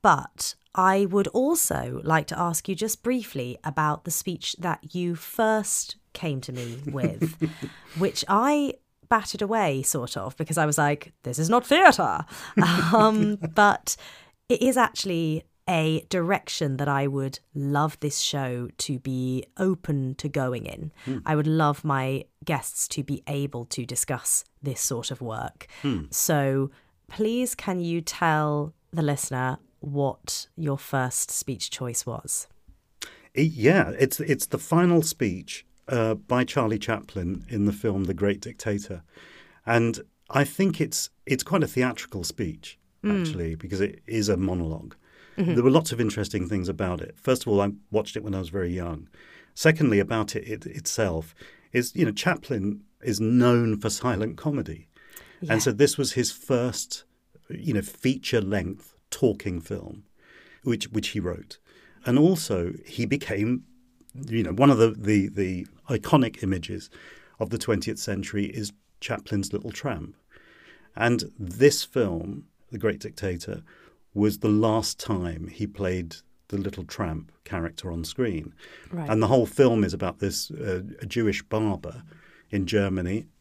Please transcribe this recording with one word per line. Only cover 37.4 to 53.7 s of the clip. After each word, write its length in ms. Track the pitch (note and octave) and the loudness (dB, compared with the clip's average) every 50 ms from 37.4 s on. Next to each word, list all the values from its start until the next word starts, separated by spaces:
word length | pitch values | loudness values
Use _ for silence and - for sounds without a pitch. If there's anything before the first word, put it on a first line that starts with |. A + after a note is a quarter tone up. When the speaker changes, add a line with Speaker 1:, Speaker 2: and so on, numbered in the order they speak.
| - - | -8 -6
Speaker 2:
in 160 | A#2+ G#2 G2+ | -2 0 2
the 80 | G#2 G2+ | 2 0
film 300 | - - A2+ G2 G2 G2 | 0 -2 -2 0 0 -2
The 80 | F2 F#2+ | -2 -2
Great 280 | E2 G2+ G2+ G2+ G2+ | 0 2 0 0 0
Dictator. 640 | - - - - - A2 G2+ G2+ G#2 - G2 E2+ - _ _ - - - - - - - _ _ _ | -4 -14 -14 -8 -4 -4 -4 -4 -4 -8 -12 -14 -14 _ _ -20 -20 -20 -20 -20 -20 -20 _ _ _
And 360 | A2 A#2 A#2+ A#2 A#2 A2+ - - _ _ _ _ - | 2 2 4 4 2 0 -4 -10 _ _ _ _ 0
I 140 | - C#3 C#3+ | 2 2 2
think 360 | - - - G3 G3 - - | 2 2 0 0 0 2 0
it's, 280 | D#3 - - - - - _ _ _ | -2 -2 -2 -6 -6 -6 _ _ _
it's 180 | - C3+ B2+ - | -2 -2 -2 -2
quite 200 | - F3 F#3 D3+ | 0 2 2 2
a 40 | |
theatrical 560 | - - B2+ B2 B2+ A#2+ - - - - G2 E2+ | 2 2 0 0 0 0 -6 -12 -10 -10 -8 -8
speech, 540 | - - - - E2 D#2 - - - - _ _ _ _ _ - | -8 -6 -6 -6 -6 -6 -10 -14 -20 -20 _ _ _ _ _ -2
Speaker 1:
Mm. 180 | G#3 G#3 G3 | -2 0 0
Speaker 2:
actually, 340 | F3 D#3+ D3+ - E2+ D#2+ E2 | -2 -2 -4 -4 -4 -4 -6
because 240 | D#2+ - E2 G2 F#2 | -6 -6 -6 -2 -2
it 220 | G2+ G2+ - - _ | -2 -2 -2 -10 _
is 200 | - A2+ A2+ G#2 | -4 -2 -2 2
a 80 | G#2 G2+ | 2 2
monologue. 580 | F2 F#2+ F#2+ F#2 F2+ E2+ D#2+ D#2 D#2 - - - _ _ _ _ - - - - | 2 2 0 0 -2 -2 -4 -4 -8 -10 -16 -20 _ _ _ _ -20 -20 -14 -4
Speaker 1:
Mm-hmm. 160 | - F#3+ E3+ E3+ | -2 0 2 2
Speaker 2:
There 80 | A#2+ A#2+ | 6 6
were 80 | C3 | 6
lots 220 | C3 D#3+ D#3+ - B2 | 6 6 4 2 -2
of 80 | A2+ | 0
interesting 480 | A#2 G#2+ G#2 A2 G#2 G#2 - G#2 F2+ - | 0 0 0 -2 -4 -2 -2 -4 -2 -2
things 180 | G#2 F#2+ F2+ | -2 -2 -2
about 320 | F2+ F#2 - G2+ F2+ F2+ E2 | -4 -4 -2 -2 -4 -2 -4
it. 160 | E2+ - - | -8 -12 -14
First 260 | - - - C3 B2 - | -6 0 0 0 0 2
of 40 | |
all, 140 | B2 G#2 G2+ | 2 2 2
I 100 | G2+ G2+ G2+ - - _ | 2 2 -2 -6 -12 _
watched 260 | - G#2+ G#2 - - | -2 -2 -2 -2 -8
it 60 | A2 G#2+ | -10 -6
when 120 | G#2+ F#2+ | -6 -6
I 40 | F#2+ | -6
was 100 | F#2 E2 | -6 -4
very 240 | E2 G2 F2+ F2 F2 | -4 -4 -2 -2 -4
young. 340 | F#2 F2 E2+ E2 D#2 D#2+ - _ - - - - - - _ _ | -4 -4 -6 -8 -8 -12 -18 _ -20 -20 -20 -20 -20 -20 _ _
Secondly, 440 | - - D#3 D#3+ D#3+ D#3+ B2+ G#2+ G2+ | 2 4 4 4 6 4 4 6 4
about 360 | F#2+ - A#2+ A2+ G#2+ G#2+ - | 4 4 0 -2 -2 -2 -4
it, 100 | A2+ - | -8 -6
it 200 | G#2+ G#2+ G#2+ - | -8 -12 -10 -10
itself 680 | - - - - - - - A2 F#2+ E2 D#2+ D#2+ D#2+ - _ - - - _ _ _ | -14 -14 -10 -8 -6 -2 0 0 0 0 -2 -6 -8 -16 _ -20 -20 -20 _ _ _
is, 240 | - B2 A#2+ - - | 0 0 0 0 0
you 80 | - E3 | 0 0
know, 80 | A#2 | 2
Chaplin 720 | G#2 - - F#3 E3+ - - - C#3 G#2+ F#2+ G#2 G#2 - - _ _ _ | 0 0 0 0 0 -2 -4 -6 -4 -2 -2 -2 -4 -4 -10 _ _ _
is 200 | - B2 G#2+ F#2+ | -4 -4 -2 0
known 560 | A2+ A2 A#2+ B2 B2 B2 A#2+ A#2+ A#2+ A2+ | 2 4 6 6 8 8 6 6 4 2